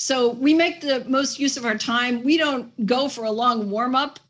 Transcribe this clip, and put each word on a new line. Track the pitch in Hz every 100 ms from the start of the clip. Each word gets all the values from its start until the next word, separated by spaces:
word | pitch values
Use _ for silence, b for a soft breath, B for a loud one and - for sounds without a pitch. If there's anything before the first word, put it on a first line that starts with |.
So | - 262 240
we | 240 285
make | 320 349 -
the | 285 262 208
most | 262 277 -
use | 277 269
of |
our | 240 214
time. | - 240 247 240
We | 262 320
don't | 302 254 240 - 208
go | 247 285
for | 233
a | 220
long | 220 247 226 202
warm | 208 254
up | 262 285 -